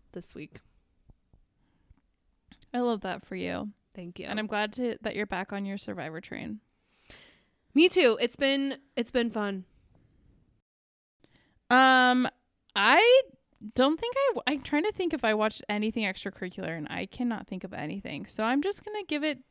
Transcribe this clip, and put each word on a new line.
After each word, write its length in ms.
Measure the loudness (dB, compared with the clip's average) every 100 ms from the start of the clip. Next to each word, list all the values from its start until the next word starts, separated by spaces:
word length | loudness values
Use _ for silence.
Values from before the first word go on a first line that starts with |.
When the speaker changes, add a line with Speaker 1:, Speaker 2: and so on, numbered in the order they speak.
| _
Speaker 1:
this 240 | -16 -14 -14
week. 240 | -16 -20 _ _ _ _ _ _ _ _ _ _ _ _ _ _ _ _ _ _ _ _ _
Speaker 2:
I 60 | -2
love 200 | -2 -2
that 240 | -4 -8 -8
for 100 | -8
you. 340 | -6 -6 -8 -12 _ -16
Speaker 1:
Thank 240 | -16 -12
you. 60 | -8
Speaker 2:
And 100 | -6
I'm 80 | -4
glad 260 | -4 -4
to, 240 | -4 -6 -4
that 140 | -6 -6
you're 100 | -6
back 260 | -6 -6
on 120 | -8 -8
your 120 | -8
Survivor 440 | -8 -8 -8 -10
train. 380 | -12 -10 -10 -12 _ _ _ _ _ -20 -20 _ _ _ _
Speaker 1:
Me 140 | 4 6
too. 300 | 6 4 4
It's 140 | 0 0
been, 420 | 0 0 -2 -6 _ -6
it's 160 | -2
been 180 | -2 -2
fun. 320 | -2 -4 -6 -10 _ _ _ _ _ _ _ _ _ _ _ _ _ _ _ _ _ _ _ 4
Speaker 2:
Um, 580 | 8 8 8 6 4 2 -4 _ _ _ 2
I 460 | 6 8 8 8 6 _ _ _ -4 2
don't 240 | 2 2
think 160 | -2 0
I 120 | 0 0
w-, 80 | -2
I'm 140 | -4
trying 200 | -2 -2
to 80 | -2
think 220 | -2 -2
if 100 | 0 0
I 80 |
watched 280 | 0 0 -2 -6
anything 360 | -4 -2 -2
extracurricular, 720 | -4 -4 -8 -8 -10 -8 -8 -8
and 100 | -8
I 160 | -8 -8
cannot 420 | -4 -4 -4 -8
think 160 | -10
of 100 | -10
anything. 520 | -10 -8 -8 -10 -10 -10
So 180 | -4
I'm 180 | 0 0
just 220 | 0 -4 -8
gonna 180 | -10 -6
give 160 | -4
it 160 | -4 -6 _